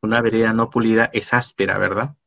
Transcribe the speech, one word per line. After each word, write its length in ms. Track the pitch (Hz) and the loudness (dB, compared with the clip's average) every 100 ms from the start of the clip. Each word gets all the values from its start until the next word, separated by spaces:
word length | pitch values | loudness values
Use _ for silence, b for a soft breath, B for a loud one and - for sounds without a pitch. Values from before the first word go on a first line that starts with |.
Una 200 | 107 117 | 0 0
vereda 300 | 117 113 113 | 0 0 0
no 180 | 113 117 | 0 0
pulida 400 | 123 113 110 117 | 0 2 2 2
es 220 | 113 - | -2 -2
áspera, 420 | 123 - - 95 95 | -2 -2 -4 -2 0
¿verdad? 360 | 98 95 131 147 | -2 -2 -6 -10